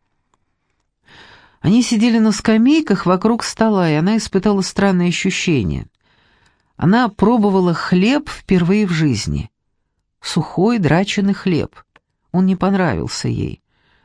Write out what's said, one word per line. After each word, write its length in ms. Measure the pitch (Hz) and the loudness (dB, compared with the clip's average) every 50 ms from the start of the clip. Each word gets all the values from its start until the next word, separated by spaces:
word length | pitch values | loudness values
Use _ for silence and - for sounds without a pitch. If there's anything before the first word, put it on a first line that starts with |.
| _ _ _ _ _ _ _ _ _ _ _ _ _ _ _ _ _ _ _ _ _ _ - - - - - - _ _ _ _ | _ _ _ _ _ _ _ _ _ _ _ _ _ _ _ _ _ _ _ _ _ _ -20 -20 -20 -20 -20 -20 _ _ _ _
Они 220 | - 160 208 254 | -2 0 2 2
сидели 360 | 233 - 240 208 226 247 220 233 | 2 2 0 2 2 2 4 4
на 120 | 220 220 | 2 2
скамейках 720 | 202 - - - 220 220 233 269 302 320 311 - 202 190 - | 0 0 0 2 2 4 4 4 4 2 2 0 0 0 2
вокруг 380 | 175 185 185 185 220 240 220 | 0 0 2 2 0 0 0
стола, 480 | - - - - 220 220 214 190 175 160 | -4 -6 -2 0 0 2 2 2 2 2
и 40 | 151 | 2
она 220 | 151 160 196 220 | 0 0 0 0
испытала 440 | 220 - - - 190 180 214 202 196 | -2 -2 -2 -2 -2 0 0 0 0
странное 480 | 180 - - - 202 196 190 180 175 175 | -2 -4 -2 0 0 2 2 2 0 0
ощущение. 800 | 165 - - 190 180 - - 185 160 131 98 80 69 64 - - _ _ _ _ _ _ _ _ _ _ _ _ _ _ _ _ _ | -2 -2 -2 -4 -4 -4 -2 0 0 0 0 -2 -4 -6 -8 -12 _ _ _ _ _ _ _ _ _ _ _ _ _ _ _ _ _
Она 320 | - - 170 208 240 254 220 | -2 0 2 2 2 0 -2
пробовала 640 | 214 - 190 214 247 233 202 208 190 190 185 180 165 | -2 0 0 2 2 2 2 2 2 2 0 0 -2
хлеб 540 | - - - 185 180 190 226 277 294 294 - | -2 -2 0 0 2 2 2 0 -2 -4 -8
впервые 580 | - - - - 196 180 175 165 196 214 214 | -16 -10 -4 0 0 0 2 2 0 0 0
в 60 | 180 | -2
жизни. 580 | 170 156 160 147 120 101 - - 73 71 110 - _ _ _ _ _ _ _ _ _ _ _ _ _ _ | -2 0 0 0 0 -2 -4 -6 -6 -6 -8 -10 _ _ _ _ _ _ _ _ _ _ _ _ _ _
Сухой 580 | - - - 175 151 - - - 180 226 240 226 | -10 -6 -4 -4 -4 -4 -2 -2 0 0 0 0
драченый 560 | 180 139 147 175 202 - - 208 196 196 196 | 2 2 2 2 0 -2 -2 -2 -2 -2 -2
хлеб. 400 | - - 190 175 135 - - _ - - _ _ _ _ _ _ _ _ _ | -2 -4 -4 -2 -2 -4 -6 _ -18 -20 _ _ _ _ _ _ _ _ _
Он 160 | - 180 190 | -2 0 2
не 80 | 185 190 | 2 0
понравился 720 | 180 185 190 196 196 185 156 101 76 64 - - - - | 0 0 0 0 0 0 0 -2 -2 -4 -6 -8 -6 -6
ей. 340 | 127 113 104 - 62 - - _ _ _ _ _ _ _ _ | -6 -4 -4 -6 -8 -8 -12 _ _ _ _ _ _ _ _